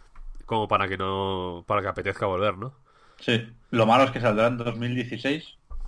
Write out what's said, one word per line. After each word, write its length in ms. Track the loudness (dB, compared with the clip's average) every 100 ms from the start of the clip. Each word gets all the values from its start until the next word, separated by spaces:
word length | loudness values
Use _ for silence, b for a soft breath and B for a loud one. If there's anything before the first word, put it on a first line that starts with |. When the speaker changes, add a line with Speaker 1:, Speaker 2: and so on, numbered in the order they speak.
| b -14 -12 -12
Speaker 1:
como 220 | -4 -2 2
para 200 | 2 2
que 100 | -2
no, 680 | -2 0 -2 -2 -4 -6 -2
para 140 | -2
que 60 | -2
apetezca 380 | -4 -4 -2
volver, 320 | -2 0 0 -2
¿no? 160 | -8 -14 b b b b
Speaker 2:
Sí, 280 | 0 0 -2 -14 _
lo 160 | 4
malo 200 | 6 6
es 60 | 4
que 100 | 2
saldrá 260 | 2 4 2
en 100 | 2
dos 200 | -4 -4
mil 180 | -2
dieciséis, 600 | -4 -4 -4 -4 -4 -8 -20 -12 -8